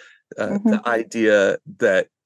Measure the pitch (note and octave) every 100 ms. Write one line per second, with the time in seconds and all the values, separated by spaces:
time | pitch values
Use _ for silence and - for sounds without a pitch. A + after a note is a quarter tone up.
0 | - _ - - G#2 G3+ A3 G#3+ A#2+ A2+
1 | A2 A#2 A2 G#2 G2 - - G2+ A2 F#2
2 | - _